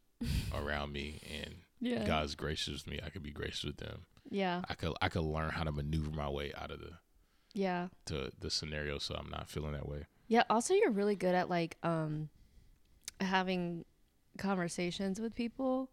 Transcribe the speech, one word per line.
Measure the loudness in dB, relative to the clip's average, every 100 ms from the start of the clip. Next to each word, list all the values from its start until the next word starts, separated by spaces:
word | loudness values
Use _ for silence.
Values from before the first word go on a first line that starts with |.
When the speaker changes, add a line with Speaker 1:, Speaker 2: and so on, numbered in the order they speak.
| _ -4
Speaker 1:
<laughs> | 2 2 2
Speaker 2:
around | 0 0 0 0
me, | -2 -4 -6 -8
and | -8 -8 -10 -18 -6
Speaker 1:
Yeah. | -2 0 2
Speaker 2:
God's | 4 2 0
gracious | -2 -2 -2 -4 -6
with |
me. | -6
I | -6
could | -6
be | -8
gracious | -6 -4 -4
with | -4 -4
them. | -6 -10 -14 -20 -6
Speaker 1:
Yeah. | -2 0 0 -2
Speaker 2:
I | -2
could, | -2 2
I | 2
could | 2
learn | 2 2 0
how | 0
to | 0
maneuver | 0 2 2 2
my | 0 -2
way | -2 -4 -6
out | -8
of | -8
the | -12 -14 _ _ _ _ _
Speaker 1:
Yeah. | 0 2 2 -2 -6 -4
Speaker 2:
to | -2 -2 -4
the | -2
scenario, | -2 -2 -2 -2 -2
so | -2 -4
I'm | -4
not | -6 -4
feeling | -4 -2
that | -2 -4
way." | -6 -8 _ 2
Speaker 1:
Yeah. | 4 6
Also, | 4 4 6
you're | 6
really | 4 2 2
good | 4
at, | 4 4
like, | 2 0 -2
um, | 0 0 0 -2 -6 -10 -20 -20 -20 -20 _ -20 -14 -4
having | 2 4 4 2 2 -2 -8 _ _ _ _ -4
conversations | 0 2 0 0 0 0 -2 0
with | -2 -2
people. | -2 0 2 2 0